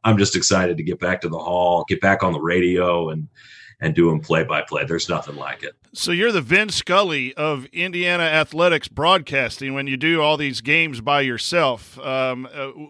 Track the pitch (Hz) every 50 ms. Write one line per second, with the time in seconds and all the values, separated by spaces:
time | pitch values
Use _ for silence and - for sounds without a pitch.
0 | - 113 110 101 98 95 - 92 80 - 98 92 92 87 87 80 78 85 87 -
1 | 90 90 92 90 - 85 82 82 78 87 90 90 90 87 87 85 78 - 95 -
2 | - 98 98 - - 90 85 76 76 85 87 90 90 90 90 87 90 90 87 85
3 | 85 80 78 78 76 - _ _ - - - - - - - - - 80 78 85
4 | 85 85 80 76 76 - 82 80 78 65 76 76 76 - 76 73 69 69 82 82
5 | - - 87 76 - - 76 73 67 69 65 - - 73 - _ _ _ - -
6 | - - 175 175 208 240 220 180 135 110 165 196 214 208 - - - - 175 196
7 | 208 180 160 139 127 127 131 - 151 156 151 135 127 139 - 170 175 185 175 175
8 | 180 175 180 175 170 160 156 156 151 - 147 160 175 180 165 147 - - - 120
9 | 147 170 190 185 135 - 147 139 127 110 - - 135 135 135 139 139 139 135 131
10 | 135 160 170 165 151 151 156 147 151 139 127 110 113 131 151 165 160 160 135 113
11 | 110 139 143 143 139 131 120 113 - - 170 175 156 135 123 104 - - - 131
12 | 131 143 131 131 131 131 127 123 127 127 143 151 135 135 127 - 151